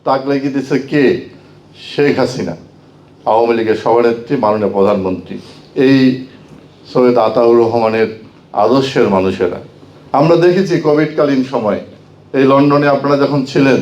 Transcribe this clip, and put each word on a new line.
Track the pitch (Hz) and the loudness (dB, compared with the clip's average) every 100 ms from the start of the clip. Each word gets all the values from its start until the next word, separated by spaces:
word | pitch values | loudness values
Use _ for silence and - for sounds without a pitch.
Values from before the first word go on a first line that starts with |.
তাক | 143 135 135 | -4 -4 -2
লাগিয়ে | 139 139 | -4 -4
দিয়েছে | 135 131 135 | -6 -4 -4
কে? | - 151 123 - - - - - - - - - | -2 0 2 0 -6 -20 -20 -20 -20 -20 -10 -2
শেখ | 143 123 | 0 0
হাসিনা, | 127 - 87 - - - - - - - 117 | -2 -4 -8 -10 -16 -20 -20 -20 -20 -10 -2
আওয়ামী | 110 117 117 | 0 2 0
লীগের | 110 107 | -2 -2
সভানেত্রী, | 117 117 120 117 - 139 | 0 2 2 -2 -4 -2
মাননীয় | 107 107 101 | 0 0 -2
প্রধানমন্ত্রী, | 98 101 98 92 90 - 98 - - - - | 0 0 0 -2 -8 -10 -16 -16 -20 -10 0
এই | 135 135 131 127 - - - - - - - | 2 4 2 0 -8 -20 -20 -20 -20 -20 -6
সৈয়দ | 131 123 120 | 0 2 2
আতাউর | 110 120 117 117 | 0 2 4 4
রহমানের | 113 117 110 110 107 - - - - | 2 0 0 0 -2 -4 -20 -20 -10
আদর্শের | - 110 135 131 139 104 | -2 0 0 0 0 0
মানুষেরা। | 95 95 92 90 - - - - - - | 0 -2 -2 -4 -6 -14 -20 -20 -20 -4
আমরা | 139 160 170 | 0 2 4
দেখেছি | 180 185 160 165 | 4 2 0 -2
কোভিডকালীন | 151 151 151 - 143 131 | 0 0 0 0 0 0
সময় | 127 127 107 98 - - - - - | -2 -4 -2 -4 -8 -20 -20 -20 -6
এই | 135 | 0
লন্ডনে | 135 139 143 147 147 | 2 4 4 2 2
আপনারা | 135 143 143 | 0 0 0
যখন | 135 143 127 | 0 -2 -2
ছিলেন, | 147 135 135 | 0 2 0